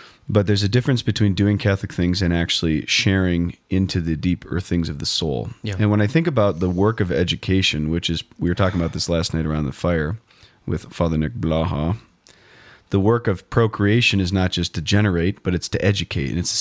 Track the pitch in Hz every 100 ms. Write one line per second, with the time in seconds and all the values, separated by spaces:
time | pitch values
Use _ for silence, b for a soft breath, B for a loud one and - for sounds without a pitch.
0 | B B - 104 101 101 101 120 127 123
1 | - 104 104 92 101 104 101 98 - -
2 | 90 90 90 85 82 - 82 78 - -
3 | 104 95 92 87 85 - _ 95 95 92
4 | 82 80 90 87 - 82 - 87 82 73
5 | - - 82 65 55 - 107 95 104 104
6 | 104 160 165 131 101 82 90 90 101 113
7 | 95 80 90 - - 92 95 76 76 85
8 | 85 82 - - 82 87 95 92 82 87
9 | - 85 85 82 78 78 71 67 87 85
10 | 76 110 - b b b - 90 - -
11 | 85 78 78 62 82 80 82 76 78 110
12 | - _ _ B B B B B B 101
13 | 98 117 113 92 - - 113 - 101 113
14 | 117 98 92 95 92 - 87 - 76 101
15 | 107 87 87 101 - 87 - - 98 101
16 | 85 - 67 80 85 -